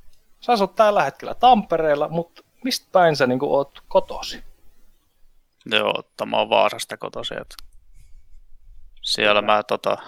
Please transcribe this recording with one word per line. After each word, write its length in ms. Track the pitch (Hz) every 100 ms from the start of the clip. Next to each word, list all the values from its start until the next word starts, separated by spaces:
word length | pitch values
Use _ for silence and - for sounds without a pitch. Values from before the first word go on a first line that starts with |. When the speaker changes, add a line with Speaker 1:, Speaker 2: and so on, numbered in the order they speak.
| - - _ _
Speaker 1:
sä 120 | -
asut 240 | 233 190 -
tällä 280 | 214 202
hetkellä 300 | 139 - 120 -
Tampereella, 720 | 247 226 - 160 156 143 151
mut 380 | 165 170 - _ _
mistä 240 | 254 - -
päin 240 | 190 170 143
sä 120 | 127
niinku 280 | 127 143 139
oot 280 | 139 - -
kotosi? 560 | 190 - - - - - - - - - _ _ _ - _ _ _ -
Speaker 2:
Joo, 340 | 107 104 -
että 260 | - - 110
mä 120 | 113
oon 120 | 107
Vaasasta 480 | 107 104 117 - 107
kotosi, 360 | 110 120 113 -
et 140 | - - - - - - - - - - - - - - - -
siellä 400 | - - 107 104
Speaker 1:
Kyllä. 120 | 104 107
Speaker 2:
mä 80 |
tota 340 | - 104 101 104